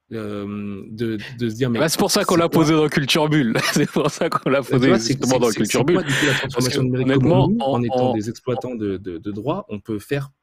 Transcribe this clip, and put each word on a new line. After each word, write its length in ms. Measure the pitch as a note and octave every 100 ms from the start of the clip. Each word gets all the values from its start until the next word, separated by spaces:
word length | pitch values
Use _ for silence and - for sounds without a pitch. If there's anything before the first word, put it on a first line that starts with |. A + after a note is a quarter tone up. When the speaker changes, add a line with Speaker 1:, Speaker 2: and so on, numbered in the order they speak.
| _
Speaker 1:
Euh, 720 | A2 G#2 G2+ G2+ G#2 G2+ G2 -
de, 300 | A2 A#2 A2 - A#2+
de 100 | A#2
se 60 |
dire, 160 | G#2+ C3
mais 80 | A#2
Speaker 2:
Bah, 100 | D#3
c'est 100 | -
pour 120 | G3
ça 140 | G#3
qu'on 100 | F#3+
Speaker 1:
c'est 60 | F3
Speaker 2:
l'a 80 | E3+
Speaker 1:
quoi 120 | E3+
Speaker 2:
posé 140 | D3+
dans 140 | D#3 D3+
Culture 400 | E3 C3+ E3 D#3
Bulle. 260 | D3+ A#2 B2+
<laughs> 160 | -
C'est 180 | C#3 C#3+
pour 200 | E3+ D3
ça 180 | - E3
qu'on 220 | - D3+
l'a 120 | C3+
Speaker 1:
Tu 80 | C3
Speaker 2:
posé 180 | C3 B2+
Speaker 1:
vois, 100 | A2+
c'est, 160 | A2+
Speaker 2:
justement 180 | C3+ B2
Speaker 1:
c'est, 60 | B2+
Speaker 2:
dans 120 | A#2
Speaker 1:
c'est, 60 | A2
Speaker 2:
Culture 280 | G#2+ B2 C#3+
Speaker 1:
c'est 60 |
quoi, 80 | F3+
Speaker 2:
Bulle. 100 | C#3+
Speaker 1:
du 60 | C3+
coup, 80 | D3
la 60 |
Speaker 2:
Parce 100 | C3+
que, 60 | C3+
Speaker 1:
transformation 340 | B2 B2+ C3+
numérique ? 240 | B2+ B2+ C3
Speaker 2:
honnêtement, 400 | C3+ C#3+ F#3 F3
Speaker 1:
Comment 20 |
nous, 120 | A3+
Speaker 2:
en, 120 | -
Speaker 1:
en 100 | B2
étant 280 | A#2+ B2+ B2+
Speaker 2:
en, 40 |
Speaker 1:
des 140 | A2+ A2+
exploitants 460 | A2+ B2+ B2 B2+
de, 240 | A#2 G2+ F#2+
de, 200 | F#2+ E2
de 140 | G#2
droits, 320 | G2+ B2 F#3 -
on 120 | G#2
peut 180 | - G#2
faire 320 | - C#3+ C#3 _